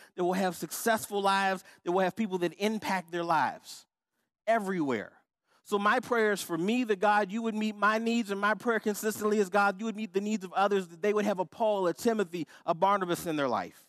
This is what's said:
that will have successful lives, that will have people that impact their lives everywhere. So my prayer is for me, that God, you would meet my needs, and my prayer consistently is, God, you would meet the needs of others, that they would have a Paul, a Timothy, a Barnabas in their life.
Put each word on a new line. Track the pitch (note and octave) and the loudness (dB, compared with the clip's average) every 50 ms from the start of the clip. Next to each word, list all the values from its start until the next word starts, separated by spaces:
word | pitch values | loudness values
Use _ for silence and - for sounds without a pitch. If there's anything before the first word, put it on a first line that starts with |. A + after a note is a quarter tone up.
| - - _ | -6 -12 _
that | - | -2
will | F3+ F3 F#3 | -2 0 0
have | F#3+ G3 F#3 F3 | 0 0 -2 -2
successful | - - - - - - A#3 A3 A3 - - G#3 G3+ | -4 -8 -10 -8 -2 0 0 0 0 0 -4 -4 0
lives, | G3 G3 G3 G3 G3 F#3+ F#3+ F3+ - - - _ | 2 2 2 2 2 0 -2 -2 -6 -14 -20 _
that | - F3 | -4 -2
will | F3 F#3+ | 0 2
have | F#3+ F3 - | 2 0 0
people | - A3+ F#3+ F#3 F3+ | -2 -4 -2 -2 -2
that | F3 E3+ D#3+ - | -2 -2 -2 -2
impact | G3 G#3+ A3 G#3+ - - G3 F#3 E3+ E3+ | -2 -2 -2 -2 -2 -2 -4 -4 -4 -6
their | E3+ E3+ E3+ | -6 -4 0
lives | E3+ E3 D3+ C3 A2 E2 - - - - - - _ _ _ _ _ _ _ _ _ _ _ - | 0 2 2 2 0 -2 -6 -12 -18 -20 -20 -20 _ _ _ _ _ _ _ _ _ _ _ 0
everywhere. | G#3 A3+ A3+ G3+ F#3+ G3 F3+ D3+ C3+ B2 G#2 F#2 - - _ _ _ _ _ _ _ _ _ _ | 0 0 2 0 0 -2 0 0 0 0 -2 -2 -6 -14 _ _ _ _ _ _ _ _ _ _
So | - G#3 G3+ | -2 -2 2
my | G3+ G#3 A3+ B3+ | 2 2 2 2
prayer | A3+ - B3 A3+ A3 G#3+ | 0 0 2 2 2 2
is | G3+ F#3 | 2 0
for | - - E3+ D#3+ | -4 -4 -4 -2
me, | F3 G3+ A#3 B3 B3+ | 0 0 0 0 0
that | G#3+ G#3+ F#3 | 0 0 2
God, | G3 G#3 G#3 G#3 G#3 F#3 | 2 2 4 4 2 0
you | G3 A3+ | -2 -4
would | A3+ A3+ G#3+ | -4 -4 -2
meet | G#3+ G#3+ A3 G#3 | -2 -2 -4 -2
my | G#3 G3+ G#3 G#3+ | 2 2 2 2
needs, | A3+ A3+ A3+ A#3 A#3+ A3+ G3 | 2 2 0 0 0 0 -2
and | G3+ G3 | -2 0
my | G#3 G#3 | 0 0
prayer | G#3+ G3 - A#3+ A3+ G#3+ | 0 0 0 0 0 0
consistently | - A3 G3+ - G#3+ G#3+ G#3 - G#3 G#3+ G#3 A3 | 0 -2 -4 -2 -2 -4 -4 -2 -2 0 2 2
is, | G3+ F3+ | 2 2
God, | F#3 G3+ G3+ G3+ G3 F#3 | 2 2 2 2 0 -2
you | A3+ | -6
would | A3 G3+ | -6 -6
meet | G#3 A3 G3+ | -6 -6 -4
the | - G3 | -2 -2
needs | G3+ G#3 G#3+ G#3 F#3+ | -2 -2 -2 -2 -4
of | F3+ | -2
others, | D#3 F3+ G3 G3+ G3+ G3 F#3 E3 | 0 2 2 4 2 0 -2 -4
that | E3+ E3 | -8 -2
they | E3 G#3 G#3 | 0 0 2
would | G#3 G3+ | 2 2
have | G#3 G3+ F#3 | 0 0 -2
a | F3+ | -2
Paul, | - - - A#3 G#3+ G#3 G3 F#3 | -4 -4 -2 0 0 2 2 2
a | F3 E3 | 0 0
Timothy, | - - A#3+ A3+ G#3+ G3 E3 F3 F3 D3 - - - - | 0 0 0 2 0 -2 -2 -4 -8 -8 -8 -12 -8 -4
a | D#3+ E3+ | -4 0
Barnabas | D#3+ F#3 G3 G3+ G3 F#3+ F3 E3+ D#3+ D#3+ | 2 4 4 4 4 2 0 -2 -2 -2
in | F3 D#3 | -2 -2
their | D3 C#3 B2+ | 0 0 0
life. | A2+ G2+ F2+ E2+ - - _ | 0 -2 -4 -6 -10 -18 _